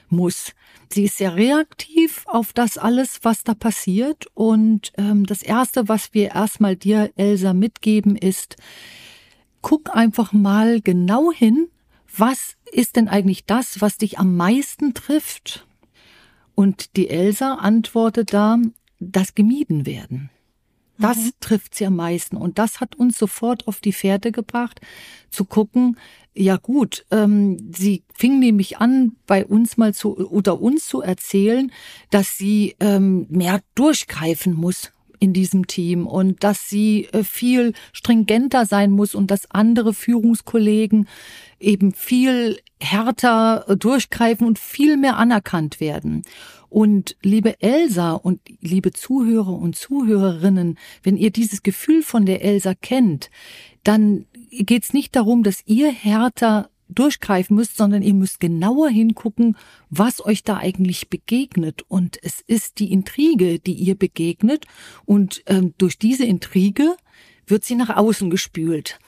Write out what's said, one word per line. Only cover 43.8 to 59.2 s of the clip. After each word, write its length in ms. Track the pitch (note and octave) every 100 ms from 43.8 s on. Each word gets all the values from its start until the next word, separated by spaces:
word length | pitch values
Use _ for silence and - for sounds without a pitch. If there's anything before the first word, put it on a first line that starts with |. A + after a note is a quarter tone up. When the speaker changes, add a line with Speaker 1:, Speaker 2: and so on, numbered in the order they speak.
| A3 C4+ - - A#3 A3+ A#3
Speaker 1:
und 140 | G#3+
viel 360 | - - D4 D4
mehr 200 | C4+ B3
anerkannt 640 | A#3 A3 - F3 D3+ -
werden. 420 | D#3 D3+ D3+ D#3 F3 - - - _
Und 480 | G#3 G#3+ G3+ - -
liebe 380 | G3 G#3+ G#3+ -
Elsa 520 | G3+ C#4+ E4 F3 E3+
und 280 | D#3+ - F3+ _ -
liebe 320 | E3 F#3 F#3
Zuhörer 640 | - - C4+ A3+ A3+ F#3+
und 200 | E3 E3+
Zuhörerinnen, 1040 | D#3 - C#4 A#3 G#3 G3 E3 F#3+ F#3+ E3+ D#3+ - -
wenn 140 | - G3
ihr 160 | G#3+
dieses 320 | A3 A3+ G3
Gefühl 400 | - - - D#4+
von 200 | D4+ A#3 G3
der 180 | F#3+
Elsa 300 | G3+ G3+ F#3+
kennt, 560 | F#3 - B3+ A#3 D3 - - - - - _
dann 440 | - G#3+ G#3 G3+ - - -
geht's 420 | B3 F#3+ A#3 -
nicht 240 | C#4+ C#4 C4+
darum, 260 | G#3+ A#3+
dass 200 | G#3 F#3+ -
ihr 240 | A3 D4
härter 800 | A#3+ G#3 G#3+ A#3+ - A3+ G#3+ G3+ _ -
durchgreifen 640 | F3+ C#4+ - - F#3+ F#3 G#3
müsst, 200 | A3+ -
sondern 260 | G#3 G3+
ihr 120 | G3
müsst 260 | G3 F#3+ -
genauer 480 | F3 E3 F#3+ C4 D#4
hingucken, 680 | A3 A3+ A3